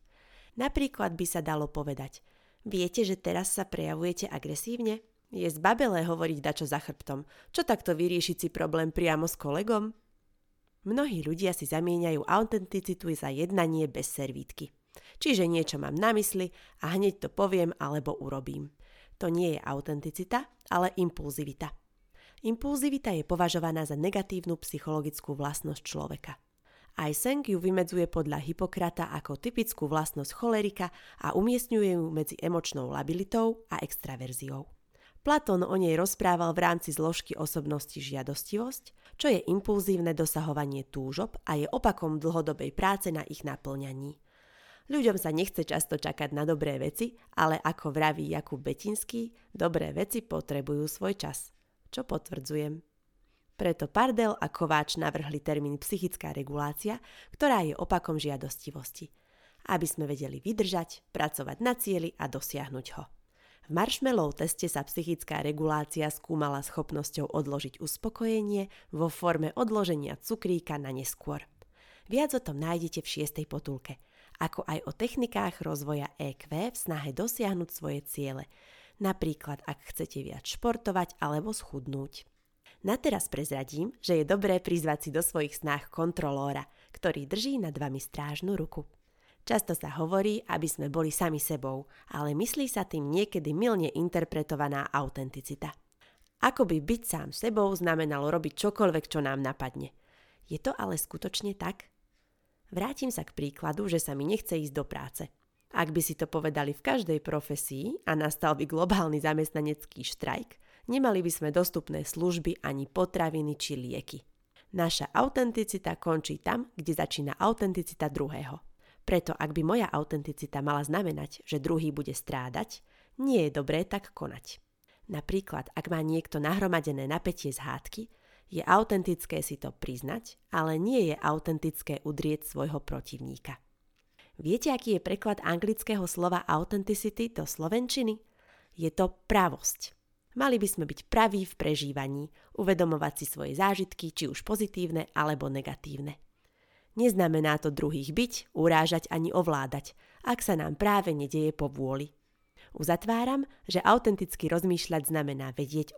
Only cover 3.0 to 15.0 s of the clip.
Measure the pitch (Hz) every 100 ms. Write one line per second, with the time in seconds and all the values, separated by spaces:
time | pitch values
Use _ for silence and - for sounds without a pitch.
3 | 208 185 175 175 190 - 190 170 156 160
4 | 175 175 202 147 - 151 - 240 226 220
5 | - _ - 190 170 156 180 233 269 180
6 | 170 165 165 151 147 151 147 147 - 131
7 | - 139 151 - - - 339 220 - 160
8 | 175 175 165 170 170 - 160 160 160 160
9 | 170 156 165 - 143 147 214 220 214 220
10 | _ _ _ _ _ _ _ _ 190 240
11 | 294 185 151 165 190 175 143 160 175 175
12 | 170 156 - 190 220 214 185 196 180 180
13 | 170 156 139 135 175 190 165 160 156 123
14 | 131 - 135 135 139 - 151 _ _ -